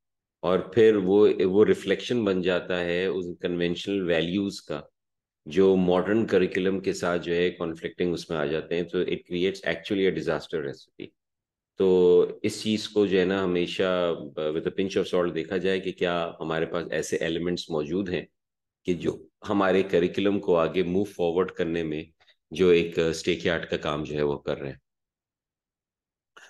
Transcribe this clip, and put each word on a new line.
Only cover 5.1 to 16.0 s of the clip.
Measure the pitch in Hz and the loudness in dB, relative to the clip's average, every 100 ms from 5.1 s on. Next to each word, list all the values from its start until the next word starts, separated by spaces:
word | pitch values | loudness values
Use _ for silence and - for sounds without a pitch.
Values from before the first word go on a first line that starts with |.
| _ _ _ 73 | _ _ _ -4
जो | 80 95 92 | 4 6 6
मॉडर्न | 90 90 92 110 101 | 4 2 2 0 2
करिकुलम | 95 90 98 92 95 | 2 2 0 -2 -2
के | 95 | -4
साथ | 92 90 87 | -2 -2 -2
जो | 85 | -2
है | 85 90 | 0 0
कॉन्फ्लिक्टिंग | - 87 82 82 - 90 | -2 -6 -6 -8 -4 -2
उसमें | 82 - 80 | -2 -4 -4
आ | 73 | -2
जाते | 78 76 85 | -4 -4 -4
हैं, | 87 | -4
तो | 90 | -2
it | 85 87 - | -2 -4 -6
creates | 87 95 95 | -2 -2 -2
actually | - 82 - 101 95 | -4 -6 -4 0 0
a | |
disaster | 80 76 76 - 82 | 0 -2 -4 -4 -8
recipe। | 69 - _ - - _ _ _ _ _ _ - | -6 -10 _ -18 -20 _ _ _ _ _ _ 0
तो | 95 92 90 90 - - | 4 6 8 6 4 0
इस | 104 - | -6 -4
चीज़ | 110 107 - | -2 -2 -2
को | 104 101 | 0 2
जो | 95 | 2
है | 90 | 2
ना | 98 | 0
हमेशा, | 92 87 87 - 95 92 87 | 0 0 -2 -2 0 0 0
uh, | 76 71 69 78 80 | -4 -8 -6 -4 -2
with | 80 | -4
a | 85 | -4
pinch | 95 101 | -2 -2
of | 87 | -2
salt | 92 87 | -2 -2
देखा | 80 78 95 | -4 -4 -4
जाए | 92 95 | -2 -2
कि | 92 | -4
क्या | - | -4